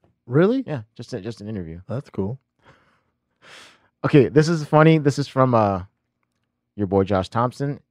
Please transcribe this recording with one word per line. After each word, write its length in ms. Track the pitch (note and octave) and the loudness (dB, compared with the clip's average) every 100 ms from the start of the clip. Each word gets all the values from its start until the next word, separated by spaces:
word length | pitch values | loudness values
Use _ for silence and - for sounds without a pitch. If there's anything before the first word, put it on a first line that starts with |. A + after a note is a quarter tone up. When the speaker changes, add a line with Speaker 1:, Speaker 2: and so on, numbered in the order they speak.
| _ _ | _ _
Speaker 1:
Really? 380 | - C3 F#3+ C4 B3 | -4 0 2 0 -4
Speaker 2:
Yeah, 160 | C3 G#2+ | -10 -10
just 180 | - A#2 | -18 -14
a, 80 | A#2 | -12
just 200 | G2 A2+ | -10 -12
an 80 | G2+ | -10
interview. 320 | G#2+ D#2+ E2 - | -10 -10 -14 -10
Speaker 1:
That's 220 | A2+ - | -10 -10
cool. 280 | - G2 C3 _ _ _ _ _ _ _ _ _ _ - - - _ _ _ | -8 -8 -8 _ _ _ _ _ _ _ _ _ _ -20 -20 -20 _ _ _
Speaker 2:
Okay, 240 | C3+ D3+ G#2+ | 2 4 4
this 200 | C3+ D#3 | 4 2
is 160 | E3+ | -2
funny. 340 | D3 D3+ D#3 D#3+ | 0 4 6 4
This 200 | C#3+ C3+ | 2 -2
is 80 | C#3 | -4
from, 260 | C3+ C3 | 0 2
uh, 300 | A#2+ G#2 F#2+ F#2 _ _ _ _ _ _ _ _ - | 2 2 0 -6 _ _ _ _ _ _ _ _ -8
your 100 | G2 | -2
boy 160 | G2 | 0
Josh 240 | G2 G2 F#2 | 0 -2 -2
Thompson 520 | A2+ B2 - C#3+ C#3+ _ | -4 -4 -4 -8 -8 _